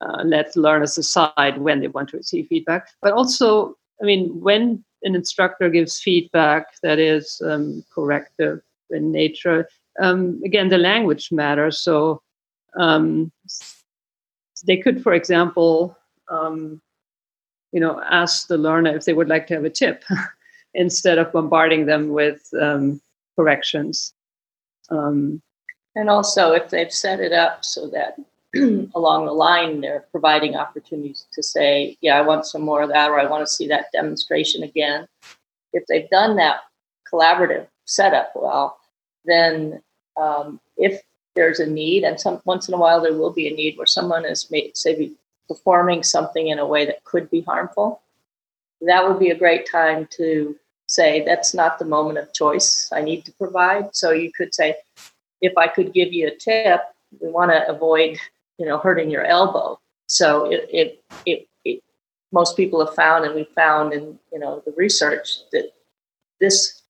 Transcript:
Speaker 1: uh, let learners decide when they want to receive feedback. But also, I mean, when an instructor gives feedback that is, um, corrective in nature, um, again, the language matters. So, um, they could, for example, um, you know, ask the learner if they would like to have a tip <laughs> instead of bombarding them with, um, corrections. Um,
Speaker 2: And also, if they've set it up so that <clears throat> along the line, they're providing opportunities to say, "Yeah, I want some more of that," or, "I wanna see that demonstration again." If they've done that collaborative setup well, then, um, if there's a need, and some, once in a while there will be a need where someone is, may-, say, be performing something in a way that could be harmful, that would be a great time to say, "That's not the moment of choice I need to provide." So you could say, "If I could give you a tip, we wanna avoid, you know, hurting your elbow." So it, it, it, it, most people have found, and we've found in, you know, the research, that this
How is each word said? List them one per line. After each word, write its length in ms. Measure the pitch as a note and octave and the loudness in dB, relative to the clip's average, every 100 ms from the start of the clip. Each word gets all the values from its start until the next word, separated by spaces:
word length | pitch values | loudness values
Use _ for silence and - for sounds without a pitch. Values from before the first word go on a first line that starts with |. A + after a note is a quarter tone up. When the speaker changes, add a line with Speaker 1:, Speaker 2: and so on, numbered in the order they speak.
Speaker 1:
uh, 220 | - - | -8 -4
let 320 | E3 D#3 D3+ F3 | 0 0 0 2
learners 380 | D3+ D#3 D3 - | 2 2 0 -4
decide 640 | D3+ F3+ D#3 D3+ C#3+ C#3 | -2 0 0 2 0 0
when 220 | D3 C#3 | 0 0
they 80 | C3+ | -2
want 200 | C#3 C#3 | -6 -8
to 60 | - | -10
receive 320 | - E3+ D#3 | -8 -6 -4
feedback. 400 | E3 D#3+ F3 - _ | -4 -2 -6 -6 _
But 120 | G3+ | 0
also, 640 | G#3 B3+ B3+ A#3 G#3+ G#3 - _ - | 2 0 2 4 4 0 -8 _ -4
I 20 | |
mean, 360 | G#3 G3 F3 E3+ | 0 2 0 -2
when 440 | F#3 G#3+ A#3+ G#3+ _ _ | 0 2 2 -2 _ _
an 100 | F#3+ | -2
instructor 540 | F#3 F3 - F#3 - F3+ | -2 -2 -2 -2 0 2
gives 300 | E3+ D#3+ - | 2 0 -2
feedback 680 | - F3 E3+ E3+ D3+ D#3 D3+ - | 0 0 2 2 2 2 -2 -6
that 160 | E3 D3+ | 0 2
is, 420 | D#3+ D3+ D3+ - | 2 0 -4 -8
um, 400 | E3 D3+ D3+ C#3+ - | -6 -4 -6 -8 -10
corrective 680 | - D3 C#3+ - - D3+ D#3 _ _ - | -6 -2 -2 -4 -4 -4 -4 _ _ -10
in 220 | D#3+ D#3 | -4 -2
nature, 560 | D#3 D#3 D#3 F3 E3 E3 _ _ - | 0 -2 -2 -2 0 -2 _ _ -2
um, 400 | F#3 F#3 F#3 F3 | 0 0 -2 -4
again, 240 | F#3+ G3+ F#3 | -4 -2 2
the 100 | F#3 | 2
language 520 | F3 A3 G3+ D3 - | 2 2 0 -2 -4
matters. 480 | D#3+ D3 D3 D#3 D3+ | -2 0 0 -2 -2
So, 420 | - D3+ D#3 D3+ _ _ _ _ _ - | 0 0 0 -4 _ _ _ _ _ -2
um, 520 | E3 D#3 D#3+ D#3 E3 _ - - - - _ _ _ _ _ _ _ - - | 2 2 2 -2 -4 _ -20 -20 -20 -20 _ _ _ _ _ _ _ -8 0
they 100 | F#3 | 2
could, 260 | B3 B3+ | 2 2
for 120 | A3+ | 2
example, 840 | F3 E3+ F3 F3 E3+ E3 D#3+ F3+ - _ _ - | 2 4 2 2 2 4 4 0 -6 _ _ -10
um, 500 | D#3+ D#3+ D#3+ D#3 D#3 _ _ _ _ _ _ _ _ - | -6 -6 -6 -12 -14 _ _ _ _ _ _ _ _ -6
you 80 | F3+ | -2
know, 200 | E3 - - | 0 -2 0
ask 380 | F3 E3+ - - | 0 2 -2 -2
the 100 | E3 | 0
learner 380 | D#3 E3 E3 D#3 | 2 2 2 0
if 80 | |
they 80 | F3 | 0
would 160 | D#3+ D#3 | 0 2
like 180 | D#3+ D#3+ | 0 0
to 60 | |
have 100 | D#3+ | -4
a 60 | D3+ | -4
tip 340 | - B3+ - - F#3+ G3 - | -2 -2 -2 -6 -6 -6 -14
<laughs> 340 | _ _ _ | _ _ _
instead 440 | - F3+ - F#3 E3 | -2 -2 2 2 2
of 140 | E3 | 2
bombarding 540 | E3+ D#3 D#3+ D#3+ D#3+ D3 | -2 2 2 4 2 2
them 220 | D3+ D3+ | 0 0
with, 400 | D3 D3+ D3+ - - | 0 0 -2 -8 -2
um, 400 | D3 C#3+ C#3 D3 _ _ _ - | 0 0 0 -2 _ _ _ 0
corrections. 760 | D#3 C#3 - D#3 D3 - - _ _ _ _ _ _ _ - | 2 2 -2 -6 -6 -8 -10 _ _ _ _ _ _ _ -8
Um, 520 | D#3 D3 C#3+ C#3+ D3+ _ _ - - _ | -4 -2 -2 -2 -6 _ _ -20 -20 _
Speaker 2:
And 160 | G#3+ G#3 | -4 2
also, 420 | G#3 G3+ G3 E3+ | 2 2 2 4
if 160 | E3+ - | 4 0
they've 240 | E3+ E3+ | -4 -4
set 280 | - G3 F#3+ | -4 -4 -4
it 120 | F3+ | 0
up 320 | E3+ E3+ - | 2 2 0
so 240 | - - D3+ | -10 -8 -8
that 280 | D3 - - C#4+ _ - | -6 -6 -10 -20 _ -8
<clears throat> 400 | C4+ C4 G3 F#3 | 0 2 0 -4
along 300 | E3+ E3 D#3+ D3+ | 0 2 2 0
the 60 | |
line, 480 | D#3 D#3+ F3 E3 D3+ | 0 2 2 0 -4
they're 240 | C#3 D3 - | -6 -8 -8
providing 440 | D#3+ D#3 D3+ D3+ C#3+ | -2 2 2 0 -4
opportunities 680 | D3 D3 - D3+ C#3+ C#3 - | -8 -10 -12 -10 -10 -14 -16
to 100 | - | -10
say, 540 | - D3+ C#3+ C#3+ C#3+ - | -6 0 2 2 -2 -2
"Yeah, 160 | D#3 C#3+ | 2 2
I 40 | |
want 220 | D3 D#3 D#3 | 2 0 -2
some 160 | D#3 | -6
more 200 | D3+ D3 | -4 -2
of 80 | D3 | 0
that," 200 | D3+ D3 | 2 2
or, 80 | D3 | 2
"I 60 | C#3 | 0
wanna 200 | D3+ D3+ | -2 -4
see 200 | - D3+ | -4 -2
that 240 | D3 - | -4 -2
demonstration 680 | D3+ D#3 D3+ - D#3 D3+ - | -4 -4 -6 -4 -2 -2 -4
again." 460 | D3+ D#3 D3 D3+ - _ - - _ _ - | -4 -4 -2 -4 -8 _ -20 -20 _ _ -8
If 140 | F3 - | -6 -2
they've 220 | D#3+ - | -2 2
done 260 | F#3+ A3 G3+ | 2 4 4
that 240 | D#3 - - _ _ _ - | 2 0 -8 _ _ _ -6
collaborative 560 | E3+ E3 F3+ F3 - - _ - | 2 4 4 2 -2 -8 _ -8
setup 460 | - G3 C3+ - | 0 2 2 -2
well, 440 | - C3+ C#3 C#3 - _ _ _ _ | -6 -4 -2 -4 -6 _ _ _ _
then, 580 | E3 E3+ E3 D#3+ D#3 D#3+ _ _ _ - | 0 4 4 0 -6 -10 _ _ _ -4
um, 400 | D#3 D3 D3 - _ - | -2 -2 -8 -14 _ -2
if 260 | G3 G3 _ _ _ | -2 -2 _ _ _
there's 260 | F3 E3 D#3+ | 0 2 2
a 60 | D3+ | -4
need, 380 | D#3 D#3 F#3+ | -2 0 2
and 160 | E3 - | 0 -2
some, 200 | G3 F3 | -4 -4
once 240 | F#3 F3+ - | -4 -4 -2
in 60 | |
a 40 | F3+ | 2
while 220 | E3+ E3+ | 4 4
there 140 | E3 | 2
will 180 | D#3 E3+ | 0 -2
be 160 | E3+ D3+ | -2 -4
a 60 | |
need 220 | D#3 D#3 D#3 | -2 -4 -2
where 80 | D#3+ | 0
someone 380 | - F3 E3 D#3+ | 0 0 -2 -4
is, 240 | D#3+ - | -6 -4
may-, 220 | D#3 D3 | -4 -4
say, 200 | - E3 D#3+ | -4 -2 -2
be 180 | D3 - _ _ - | -4 -8 _ _ -14
performing 540 | D#3+ - F3 F3+ E3+ | -4 4 4 4 0
something 460 | D#3 D#3 D#3+ E3 D#3 | 0 -2 -2 -4 -2
in 100 | D3 | -2
a 80 | C#3+ | 0
way 180 | D3 D3 | 0 0
that 180 | - | -4
could 260 | - F3 D#3+ | -4 -4 -2
be 100 | E3 | -4
harmful, 600 | D#3+ - F#3 - G#3 - _ _ _ _ _ _ _ - | -2 -4 -4 -2 -2 -4 _ _ _ _ _ _ _ -4
that 240 | E3+ F3+ F#3 | 2 4 4
would 120 | F#3+ | 2
be 120 | F3+ | 2
a 40 | E3+ | 4
great 280 | F3+ E3 - | 2 2 0
time 360 | E3+ D#3+ D#3+ D#3 | 0 2 0 -6
to 440 | - E3 D#3 D3 D3 _ _ - | -4 -2 -2 -4 -8 _ _ -6
say, 360 | - D#3+ D3+ | 2 2 2
"That's 300 | D3+ E3+ - | 0 0 0
not 240 | F3+ E3 E3+ | 0 0 0
the 60 | E3 | -2
moment 320 | D3+ D#3 D3+ | 0 0 -4
of 140 | D3 | -8
choice 560 | - D3+ E3 - - - | -2 0 2 0 0 -2
I 80 | - | -4
need 220 | D3+ E3 - | -4 -6 -10
to 60 | |
provide." 600 | - F#3 F3+ F3+ G3+ G3+ - | -10 -6 0 2 0 -4 -2
So 140 | E3+ | 0
you 180 | D#3+ E3 | 0 -2
could 220 | - F3 | -6 -6
say, 220 | - D#3 D#3 _ _ - _ _ - | -2 -2 -2 _ _ -20 _ _ -4
"If 140 | F#3 F3+ | 0 2
I 80 | E3 | 2
could 240 | - F#3 | 0 0
give 200 | F#3 F3 | 0 0
you 160 | E3+ D3+ | 0 -4
a 80 | - | -4
tip, 440 | - A3 G#3+ F3 - _ _ - | -2 2 4 2 0 _ _ -12
we 80 | E3 | -6
wanna 360 | E3 F3 D#3+ E3 | 0 4 4 2
avoid, 500 | D3+ D#3+ D#3+ D#3+ D#3 - _ _ - | -2 2 4 2 -2 -16 _ _ -10
you 80 | D#3 | -6
know, 120 | D3+ | -2
hurting 320 | F#3 E3+ D#3 | 0 0 0
your 140 | C#3+ | -2
elbow." 540 | - F3 F#3+ G3 - - _ _ - | 2 4 4 0 -4 -8 _ _ -4
So 400 | - D#3+ D3 D3+ | 2 2 2 0
it, 180 | E3+ - | -2 -2
it, 320 | E3 D#3 - _ - F3+ | -2 -2 -4 _ -10 -6
it, 220 | D#3+ - _ | -6 -8 _
it, 180 | - - _ _ _ _ - | -8 -8 _ _ _ _ -2
most 240 | F3 E3+ - | 0 0 0
people 280 | F#3 E3 | 0 0
have 100 | D#3 | -2
found, 300 | - D#3+ E3 | 2 2 2
and 100 | D3+ | 0
we've 140 | D#3 D3+ - | -6 -6 0
found 360 | D#3+ D3+ D3+ | 2 2 0
in, 260 | D3 D3+ - - | -6 -10 -18 -16
you 60 | D#3+ | -12
know, 240 | C#3+ D3 | -10 -10
the 80 | D#3 | -8
research, 680 | D3+ G3+ - A3+ - - - - | -2 0 2 0 -2 -8 -12 -6
that 200 | C#3+ - _ _ _ _ _ _ - | -6 -6 _ _ _ _ _ _ 0
this 420 | F#3+ - - - _ | 2 2 -2 -8 _